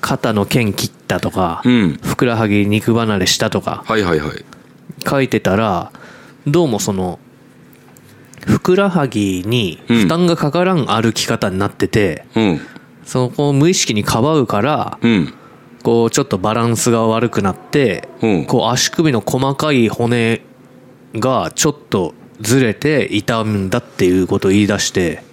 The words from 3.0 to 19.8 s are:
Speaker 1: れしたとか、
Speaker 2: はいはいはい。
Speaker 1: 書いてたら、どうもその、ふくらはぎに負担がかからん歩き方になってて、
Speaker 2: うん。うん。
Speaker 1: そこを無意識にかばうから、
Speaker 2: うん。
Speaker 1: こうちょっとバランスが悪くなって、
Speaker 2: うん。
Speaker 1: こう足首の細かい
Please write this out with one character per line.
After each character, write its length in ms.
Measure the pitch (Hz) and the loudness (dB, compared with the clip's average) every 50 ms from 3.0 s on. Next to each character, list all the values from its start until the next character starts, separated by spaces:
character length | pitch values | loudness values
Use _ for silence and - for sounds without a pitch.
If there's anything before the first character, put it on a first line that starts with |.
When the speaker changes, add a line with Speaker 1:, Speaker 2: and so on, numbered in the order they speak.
| 117 110 107 98 | 2 0 0 0
Speaker 1:
れ 80 | 90 | 0
し 120 | - - - | 0 0 0
た 120 | - 110 | -2 -2
と 100 | - - | -2 -2
か、 240 | - - 80 - - | -4 -4 -8 -8 -6
Speaker 2:
は 120 | - 110 110 | -4 -2 0
い 40 | 101 | 0
は 120 | 90 82 | 2 0
い 60 | 78 | 0
は 80 | 73 80 | -2 -4
い。 160 | - - - - - - - - - - - - - - - - | -8 -10 -14 -16 -20 -20 -20 -20 -20 -20 -20 -20 -18 -10 -6 -2
Speaker 1:
書 140 | - 139 135 | 0 0 0
い 60 | 123 | 0
て 120 | - 110 | 0 -2
た 160 | - - 92 | 0 0 0
ら、 360 | 101 113 110 95 85 - - - - - - - - - - - - - | 2 0 0 -2 -2 -4 -8 -14 -20 -20 -20 -20 -20 -20 -20 -20 -10 -6
ど 180 | 147 143 175 175 | -2 0 2 2
う 40 | 147 | 2
も 100 | 113 101 | 0 -2
そ 140 | - - 101 | -2 -4 -4
の、 260 | 95 92 92 85 - - - - - - - - - - - - - - - - - - - - - - - - - - | -4 -4 -6 -6 -10 -16 -20 -20 -20 -20 -20 -20 -20 -20 -20 -20 -20 -20 -20 -20 -20 -20 -20 -20 -20 -20 -20 -20 -16 -2
ふ 160 | - - - | 0 0 0
く 160 | - - 180 | 2 2 2
ら 140 | 185 196 202 | 2 2 2
は 180 | 175 180 147 131 | 2 0 0 0
ぎ 340 | 104 107 104 98 95 92 90 | 0 0 0 0 -2 -4 -4
に 360 | 104 117 123 113 92 76 - - - | -2 0 0 0 -2 -4 -8 -4 0
負 180 | 120 117 107 | 2 2 4
担 200 | 87 160 170 180 | 2 2 2 2
が 100 | 175 170 | 2 2
か 160 | - - 147 139 | 0 0 -2 0
か 120 | 170 180 | 0 0
ら 100 | 185 190 | 2 2
ん 120 | 170 123 - | 0 0 0
歩 220 | 101 110 113 117 110 | 0 0 0 0 0
き 120 | - - | -2 -4
方 260 | - 117 113 - 107 | -4 -2 -2 -2 -2
に 80 | 92 92 | -2 -2
な 100 | 101 101 | -2 -4
っ 40 | - | -2
て 160 | - - 92 | -2 -4 0
て、 360 | - 117 104 92 76 - - - - | 0 0 0 0 -2 -4 -10 -6 -2
Speaker 2:
う 60 | 113 | 0
ん。 40 | 110 | 2
う 80 | 101 85 | 2 2
ん。 60 | 71 - - - - - - - - - | 0 -4 -10 -20 -20 -20 -20 -20 -20 -20
Speaker 1:
そ 240 | - - 131 127 123 | -6 -2 -2 -2 -2
こ 220 | 117 - 147 143 | -2 -2 0 2
を 20 | 143 | 2
無 180 | 135 139 165 | 4 4 4
意 40 | 190 | 2
識 200 | 190 - - 120 | 2 0 -2 -2
に 100 | 104 101 | -2 -2
か 180 | - - 110 117 | 0 0 0 2
ば 140 | 147 160 | 2 2
う 100 | 151 131 | 2 2
か 160 | - - 104 101 | 0 0 -2 0
ら、 360 | 139 151 127 - - - - | 0 0 -2 -4 -6 -8 -2
Speaker 2:
う 80 | - 233 | 2 2
ん。 260 | 226 202 80 - - - - - - - - - - - - | 2 2 0 -2 -6 -16 -20 -20 -20 -20 -20 -20 -20 -6 0
Speaker 1:
こ 240 | 117 117 117 117 | 2 2 4 2
う 40 | 113 | 2
ち 100 | - - | 0 -2
ょ 20 | 139 | -2
っ 40 | |
と 120 | - - 95 | -2 -2 -2
バ 160 | 90 107 110 | -2 -2 0
ラ 120 | 117 117 | 0 0
ン 100 | 117 117 | 0 0
ス 140 | 107 - 123 | 0 2 2
が 160 | 117 113 113 | 2 2 2
悪 240 | 113 110 113 120 117 | 2 2 2 0 0
く 120 | - - 101 | -2 0 -2
な 100 | 98 90 | -2 -4
っ 40 | |
て、 520 | - - - - 147 139 113 92 - - - - - | -4 -10 -4 0 2 2 2 0 -2 -8 -14 -10 -2
Speaker 2:
う 60 | - | 0
ん。 180 | 226 202 85 73 | 2 2 2 0
Speaker 1:
こ 200 | - - 123 - | 0 0 0 2
う 40 | 113 | 2
足 200 | 120 135 - - | 0 0 -2 -2
首 220 | - - 170 156 135 | 0 0 2 2 2
の 80 | 110 | 0
細 340 | - - - 127 131 135 139 | -2 -2 -2 0 0 0 -2
か 180 | - - 156 147 | -2 0 0 2
い 160 | 131 | 2